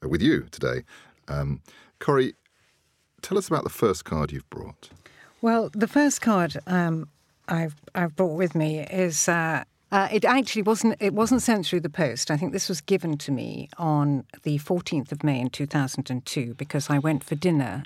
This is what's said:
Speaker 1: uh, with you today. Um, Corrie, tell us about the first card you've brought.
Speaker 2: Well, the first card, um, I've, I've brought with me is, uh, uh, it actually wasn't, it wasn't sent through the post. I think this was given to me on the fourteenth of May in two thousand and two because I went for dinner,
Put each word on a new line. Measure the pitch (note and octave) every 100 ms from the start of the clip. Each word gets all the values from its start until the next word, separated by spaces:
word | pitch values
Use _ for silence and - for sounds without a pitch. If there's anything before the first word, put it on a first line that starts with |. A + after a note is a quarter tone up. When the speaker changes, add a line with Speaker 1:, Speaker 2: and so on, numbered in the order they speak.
Speaker 1:
uh, | D#2
with | E2+
you | B2+ F2 -
today. | - B1+ B1+ - - - _ -
Um, | C#2+ C#2 C2+ - - - -
Corrie, | - C#3 C3 - _ _ _ _ _ _ _ _
tell | - G3+
us | -
about | D#3
the | -
first | - A2 F2+ -
card | D#2 D2
you've | C#2 -
brought. | - - - - - - - - -
Speaker 2:
Well, | A3+ A3+ G3+
the | G#3+ G#3+
first | C#4+ D4 -
card, | A#3 G3 E3 - -
um, | F3+ E3+ D#3+ D3+ _ _ _ -
I've, | E3 E3 D3+ - F#3
I've | E3+ D3+
brought | F3+ D#3+
with | F3+ D#3+
me | D#3 D#3
is, | - F#3 F3+ D#3 -
uh, | E3+ D#3+ D3+ - _ -
uh, | G3 G3
it | G#3+
actually | C#4+ C4 A#3 A3
wasn't, | G3+ A3 A3+ -
it | G3+ G3+
wasn't | A3+ B3+
sent | - G#3+ E3
through | F3+
the | D#3
post. | D3+ D3 A#2 -
I | D3
think | F#3
this | G3 -
was | E3
given | - F#3+ E3+ D3
to | -
me | B2+ A2+ A#2+ C#3+ -
on | E3 D3 C#3+ C#3 - -
the | D#3 D3
fourteenth | - F3+ - D#4 -
of | D3
May | D3+ B2+
in | B2+
two | - C#3+
thousand | D3+ C3 - -
and | B2+ -
two | D#3 A#2+ A#2+
because | C#3+ C#3+ C#3+
I | C#3+
went | D#3 D3+
for | -
dinner, | D3+ F3+ D3+ B2 A2